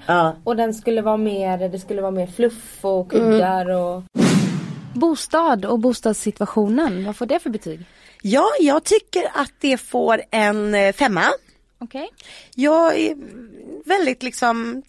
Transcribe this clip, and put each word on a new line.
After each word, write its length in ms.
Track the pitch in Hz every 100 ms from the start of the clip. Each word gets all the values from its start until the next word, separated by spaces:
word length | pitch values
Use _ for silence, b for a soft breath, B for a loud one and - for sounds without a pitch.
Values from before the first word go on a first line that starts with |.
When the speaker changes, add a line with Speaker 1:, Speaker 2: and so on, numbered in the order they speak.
| -
Speaker 1:
Ja. 300 | 175 160 160
Speaker 2:
och 120 | 226 226
den 180 | 226
skulle 280 | 220 - 226
vara 160 | 214 214
mer, 520 | 214 196 190 185 185
det 100 | 185
skulle 220 | - 202
vara 100 | 190
mer 160 | 190 180
fluff 500 | - 233 226 - -
och 300 | 196 190 180
kuddar 540 | 220 226 220 185 185 180
Speaker 1:
Mm. 120 | 180
Speaker 2:
och... 260 | 175 180 185 - - - - - - - -
Bostad 720 | 240 330 302 - 311 330 226 202
och 140 | 233
bostadssituationen, 1300 | 247 233 220 208 214 - 208 220 202 240 269 185 196
vad 100 | 208
får 100 | 226
det 140 | 330
för 100 | 320
betyg? 300 | 214 170 160 175 b b b
Speaker 1:
Ja, 240 | 196 254 392 587
jag 240 | 294 294
tycker 400 | - 427 - 370 -
att 180 | - 277 -
det 180 | 285 254
får 440 | - 247 233 220 -
en, 440 | 220 208 214 208 208
eh, 180 | 196
femma. 300 | 202 269 175 220 539 _ _ _ _
Speaker 2:
Okej. 280 | 233 262 381 _ B B B -
Speaker 1:
Jag 440 | 285 320 330 311
är 160 | 320 294 233 - 233 - - 370 -
väldigt 380 | 392 285 247
liksom 580 | 254 - 240 233 233 254